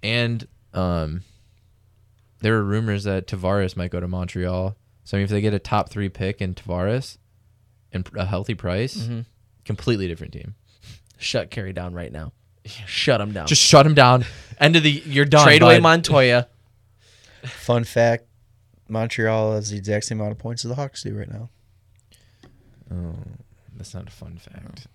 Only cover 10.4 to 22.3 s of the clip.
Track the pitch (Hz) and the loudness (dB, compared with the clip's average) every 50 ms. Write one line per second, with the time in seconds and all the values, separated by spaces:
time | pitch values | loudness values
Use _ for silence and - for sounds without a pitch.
10.4 | - - 104 _ _ _ _ _ _ - - - _ _ _ _ - - - 123 | -16 -16 -16 _ _ _ _ _ _ -20 -20 -20 _ _ _ _ -10 -6 -4 -4
11.4 | 98 - - - 101 95 92 92 90 90 87 87 85 67 - 76 80 - - _ | -6 -6 -10 -10 -10 -10 -8 -10 -10 -10 -10 -10 -12 -12 -12 -12 -14 -14 -16 _
12.4 | _ _ _ _ _ - - - 107 92 - - - - 131 110 104 107 104 98 | _ _ _ _ _ -20 -18 -18 -16 -10 -8 -4 0 0 0 0 0 -4 -6 -8
13.4 | 80 76 160 - - - - 151 139 156 156 143 131 123 127 127 123 - - - | -2 0 2 2 4 8 8 8 8 8 6 6 8 8 6 4 2 -2 -10 -18
14.4 | - - - - - 151 165 170 151 151 143 147 - 156 139 139 143 143 139 151 | -20 -20 -6 2 2 4 4 6 4 4 2 0 -4 -4 0 0 2 4 6 8
15.4 | 147 143 147 151 - - - - - 165 160 170 165 - 156 143 131 127 120 123 | 10 10 10 10 10 10 8 8 8 6 4 4 2 2 4 4 6 6 4 2
16.4 | 120 - _ _ _ _ _ _ _ _ _ _ _ _ _ _ _ _ _ _ | 0 -2 _ _ _ _ _ _ _ _ _ _ _ _ _ _ _ _ _ _
17.4 | - 127 - - - - 120 120 117 - - 123 117 117 117 117 _ _ _ _ | -18 -16 -16 -14 -4 -2 0 0 0 -2 0 2 4 4 2 0 _ _ _ _
18.4 | _ _ _ _ _ _ _ _ _ _ 110 110 113 117 - - 113 110 110 110 | _ _ _ _ _ _ _ _ _ _ -6 -4 -4 -4 -2 -2 0 0 0 0
19.4 | 110 110 110 107 104 107 104 104 95 104 104 104 107 - 117 110 107 104 107 110 | 0 0 -2 -2 -4 -6 -10 -8 -4 -4 -4 -4 -2 -4 -6 -6 -6 -6 -8 -8
20.4 | - 113 117 117 - 120 120 131 143 135 _ - - 104 98 104 107 - 110 107 | -10 -12 -10 -10 -8 -8 -8 -8 -8 -10 _ -12 -12 -10 -10 -10 -10 -12 -12 -14
21.4 | 113 117 _ _ _ _ _ _ _ _ _ _ _ _ _ _ _ _ | -14 -16 _ _ _ _ _ _ _ _ _ _ _ _ _ _ _ _